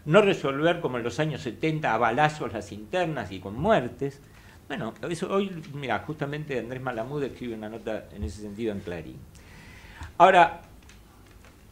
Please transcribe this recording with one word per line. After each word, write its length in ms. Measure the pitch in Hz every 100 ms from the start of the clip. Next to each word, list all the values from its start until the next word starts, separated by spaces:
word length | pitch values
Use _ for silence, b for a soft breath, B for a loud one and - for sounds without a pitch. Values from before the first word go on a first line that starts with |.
| 147
No 140 | 180
resolver 600 | 202 175 139 135 160 170
como 180 | 151 123
en 60 |
los 140 | 117 -
años 220 | 156 123
setenta 540 | 120 101 160 156 127
a 40 | 113
balazos 540 | 117 123 151 - 127
las 200 | 107 -
internas 600 | 104 107 180 170 143 95
y 80 | 95
con 140 | 98 113
muertes. 640 | 185 196 123 - 139 - B B B B -
Bueno, 260 | 233 113 - 156
eso 240 | 165 180
hoy, 180 | 196 196 165 151
mira, 240 | 143 135 -
justamente 580 | - 151 143 151 143 127
Andrés 240 | 113 127
Malamud 400 | 131 113 120 147
escribe 320 | 127 - 123
una 140 | 110 107
nota 380 | 113 110 107 -
en 80 | 95
ese 200 | 107 101
sentido 300 | 104 101 117
en 80 | 101
Clarín. 380 | - 87 78 64 - B B B B B B B B -
Ahora, 440 | 180 185 170 - - - - - - - - - - - -